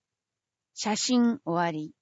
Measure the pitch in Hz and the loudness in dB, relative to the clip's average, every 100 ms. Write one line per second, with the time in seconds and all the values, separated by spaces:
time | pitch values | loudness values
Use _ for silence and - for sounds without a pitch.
0 | _ _ _ _ _ _ _ - 220 214 | _ _ _ _ _ _ _ -8 -4 -2
1 | - 247 233 226 - 170 170 156 156 - | 2 4 4 2 -2 -2 -2 -4 -10 -14